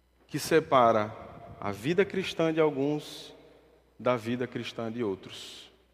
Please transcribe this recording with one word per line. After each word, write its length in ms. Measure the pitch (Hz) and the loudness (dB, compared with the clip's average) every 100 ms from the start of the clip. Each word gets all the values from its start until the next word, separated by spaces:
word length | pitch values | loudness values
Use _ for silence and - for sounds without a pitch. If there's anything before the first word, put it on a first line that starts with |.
| _ _ _ | _ _ _
que 140 | 147 | -6
separa 760 | - 160 160 135 117 110 107 110 - - - - | 2 4 6 6 6 6 2 -6 -14 -16 -18 -10
a 100 | 101 | -6
vida 340 | 98 127 180 | -4 0 2
cristã 480 | 190 190 175 - 160 | 0 -2 -4 0 0
de 80 | 160 | 2
alguns 720 | 156 135 143 151 - - - - - - _ _ _ - | 2 2 0 -2 -6 -14 -18 -20 -20 -20 _ _ _ -4
da 200 | 123 123 | 0 0
vida 300 | 110 123 123 | 0 -4 -4
cristã 440 | 123 113 - 113 | -6 -8 -6 -6
de 140 | 117 | -4
outros. 640 | 110 92 - - - - - _ _ | -2 -4 -8 -16 -16 -16 -20 _ _